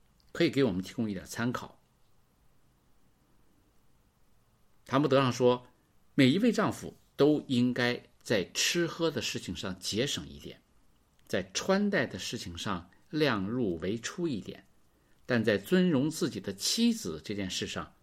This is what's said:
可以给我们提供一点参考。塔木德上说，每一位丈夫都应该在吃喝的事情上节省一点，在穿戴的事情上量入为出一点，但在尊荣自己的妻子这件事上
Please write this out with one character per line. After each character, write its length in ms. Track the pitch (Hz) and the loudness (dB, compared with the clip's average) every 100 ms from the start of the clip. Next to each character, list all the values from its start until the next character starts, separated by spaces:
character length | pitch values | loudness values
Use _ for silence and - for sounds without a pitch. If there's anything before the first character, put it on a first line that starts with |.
| _ _ _ | _ _ _
可 140 | - | 0
以 60 | 165 | 0
给 120 | 131 | 2
我 80 | 127 | 2
们 120 | 90 | 0
提 100 | - | -4
供 180 | - 110 | -4 -4
一 40 | |
点 100 | 90 | -4
参 260 | 76 - 123 | -8 -4 -4
考。 300 | 123 - - _ _ _ _ _ _ _ _ _ _ _ _ _ _ _ _ _ _ _ _ _ _ _ _ _ _ _ _ _ _ | -4 -10 -18 _ _ _ _ _ _ _ _ _ _ _ _ _ _ _ _ _ _ _ _ _ _ _ _ _ _ _ _ _ _
塔 140 | - 135 | -2 2
木 100 | 147 | 4
德 100 | 135 | 4
上 140 | 127 | 4
说， 340 | 117 123 123 - _ _ _ _ | 4 4 2 -2 _ _ _ _
每 140 | - 127 | 4 4
一 100 | 185 | 6
位 140 | 240 | 2
丈 180 | 220 147 | 2 0
夫 240 | - 85 - _ - | -2 -8 -14 _ 4
都 240 | 143 151 - | 4 4 2
应 240 | 120 123 | 2 2
该 380 | 123 120 120 - _ | 2 0 -2 -10 _
在 220 | - 107 - | -2 0 0
吃 340 | - - 175 165 | -2 0 0 -2
喝 240 | - 165 | -2 -2
的 120 | 120 | -2
事 160 | - 120 | -4 -6
情 180 | - 87 | -8 -8
上 220 | 98 90 | -8 -8
节 280 | - 101 143 | -6 -4 -2
省 220 | - 73 | -4 -8
一 100 | 71 | -14
点， 220 | 76 - _ _ _ _ _ _ - | -16 -18 _ _ _ _ _ _ -6
在 240 | 98 190 | -6 -4
穿 340 | - - 196 208 | -4 0 2 2
戴 160 | 185 | 0
的 140 | 113 95 | -2 -4
事 180 | - 120 | -8 -8
情 220 | - 82 | -8 -8
上 320 | 110 90 - _ _ | -4 -6 -8 _ _
量 400 | 156 147 104 98 | 0 0 0 -2
入 300 | 127 104 82 | -2 -2 -2
为 180 | 90 113 | -4 -4
出 300 | - - 170 | -6 -6 -4
一 100 | 101 | -4
点， 280 | - - - _ _ _ _ _ | -8 -16 -20 _ _ _ _ _
但 180 | - 120 | 0 2
在 140 | 110 101 | 4 2
尊 320 | - 185 180 | 4 4 4
荣 220 | 131 156 | 4 2
自 180 | - 143 | 0 -4
己 120 | 98 | -4
的 120 | 95 | -8
妻 400 | 190 - 233 233 | -4 -2 2 2
子 260 | - 90 78 | 2 -4 -8
这 100 | - | -6
件 140 | 101 92 | -6 -4
事 180 | - 98 | -4 -6
上 280 | 90 78 _ | -6 -10 _